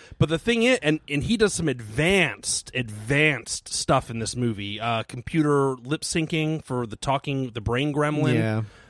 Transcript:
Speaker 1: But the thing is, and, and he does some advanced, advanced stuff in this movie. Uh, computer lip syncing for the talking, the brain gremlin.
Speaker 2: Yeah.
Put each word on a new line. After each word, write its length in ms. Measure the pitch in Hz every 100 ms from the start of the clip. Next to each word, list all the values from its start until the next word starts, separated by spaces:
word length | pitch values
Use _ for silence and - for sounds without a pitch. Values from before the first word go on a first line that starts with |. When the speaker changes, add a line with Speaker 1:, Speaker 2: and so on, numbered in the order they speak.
| - -
Speaker 1:
But 100 | 160
the 100 | 160
thing 240 | - 233
is, 140 | 233 254
and, 180 | 147 156 -
and 140 | 143
he 140 | - 226
does 160 | 208
some 140 | - 160
advanced, 1000 | 123 110 110 160 196 151 101 - - -
advanced 1000 | 127 117 107 107 139 156 131 - - -
stuff 380 | - - 139 -
in 80 | 113
this 180 | 110 123
movie. 420 | 120 104 101 104
Uh, 260 | 117 113
computer 720 | 110 123 - 165 147 143 139 131
lip 260 | 123 156
syncing 600 | - 175 160 165 156 156
for 240 | - 127 117
the 100 | 107
talking, 560 | - 139 - 135 131
the 100 | 113
brain 320 | 107 120 147
gremlin. 400 | 143 147 151 143
Speaker 2:
Yeah. 280 | 117 110 110 110 -